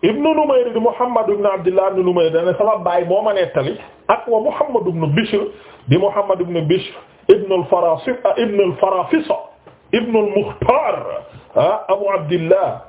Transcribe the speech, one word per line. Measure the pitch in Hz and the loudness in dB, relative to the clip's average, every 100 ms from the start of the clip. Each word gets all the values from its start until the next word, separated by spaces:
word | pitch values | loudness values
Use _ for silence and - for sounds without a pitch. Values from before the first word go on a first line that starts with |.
ibn | 175 226 | 0 2
Numayr | 302 311 302 262 240 | 2 2 2 2 2
di | 226 | 0
Muhammad | 233 - 247 240 220 | 0 0 -2 0 0
ibn | 202 202 | 0 0
Abdillah | 190 170 185 190 | 0 0 2 0
ibn | 190 | 0
Numayr | 180 175 165 | 0 2 2
dana | 165 175 175 | 2 0 0
sama | 214 208 | 2 2
baay | 175 175 170 | 0 0 2
moo | 190 | 0
ma | 214 | 0
nettali | 196 170 - 131 110 - - - | 0 0 -2 -2 -6 -12 -20 -2
ak | - - | -2 2
wa | 226 | 0
Muhammad | 240 294 294 247 185 | 0 -2 0 0 -2
ibn | 165 160 | -2 0
Bishr | 147 220 208 - - - - - | 0 0 -2 -4 -10 -20 -20 0
di | 151 | 2
Muhammad | 196 202 202 185 | 2 0 0 0
ibn | 175 170 | -2 -2
Bishr | 151 185 - - - - - | 0 0 -2 -16 -20 -20 2
ibn | 202 196 | 2 4
al-Farasi-, | 190 - 180 170 160 - 247 196 202 | -2 0 0 2 0 -2 -2 -2 0
ibn | 226 202 | -2 0
al-Farafisa | 190 - 190 185 170 320 311 - - - - - _ | 0 2 0 0 0 -2 -2 -6 -6 -20 -20 -20 _
ibn | 220 233 220 | -2 0 0
al-Mukhtar | 208 175 - - - 262 311 - - - - - - - | 2 0 -2 -4 0 0 0 -4 -6 -10 -12 -20 -6 0
ah | 147 214 - | 0 0 -2
Abu | 196 202 | -2 -2
Abdillah | 196 151 175 165 190 170 92 | -4 -2 -4 2 2 2 -6